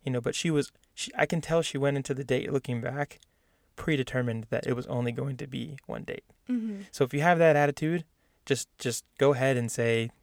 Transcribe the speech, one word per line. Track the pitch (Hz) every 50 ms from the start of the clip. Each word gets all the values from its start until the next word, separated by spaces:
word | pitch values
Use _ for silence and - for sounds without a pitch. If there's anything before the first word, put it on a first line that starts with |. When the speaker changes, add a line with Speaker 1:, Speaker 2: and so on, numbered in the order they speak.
| _
Speaker 1:
you | 135
know, | 127 123
but | 117 139 156
she | - - 170
was, | 156 147 139 - _ _ _ _ _
she, | - - - -
I | - 156
can | - - 165
tell | - - 160 165
she | 156 - -
went | 139 135 143 139
into | 139 131 - 139
the | 131 139
date | 117 127 131 - -
looking | 143 135 - - 123 117
back | 113 - 123 143 147 - - - _ _ _ _ _ _ _ _ _ _ _
predetermined | - - - 156 135 127 - - 127 123 120 113 113 107 -
that | - 123 -
it | - 127
was | 120 127
only | - 127 123 120 120
going | 117 123 131 139 135
to | 123 151
be | 135 127 - 120 156 147 135 _
one | - - - -
date. | - - - _ _ _ _ _ -
Speaker 2:
Mm-hmm. | 247 240 220 226 208 196 202 -
Speaker 1:
So | - - 143
if | 123 -
you | 143
have | 147 175 180 165
that | 165 160 151
attitude, | 147 147 143 143 - 156 156 170 175 160 _ _ _ _ _ _ _ _
just, | - 135 123 - _ _ _
just | - 127 113 - - _ _ _
go | 135 139 143
ahead | 123 131 135 135
and | 123 120 113
say | - - 120 117 117 113 113 117 - _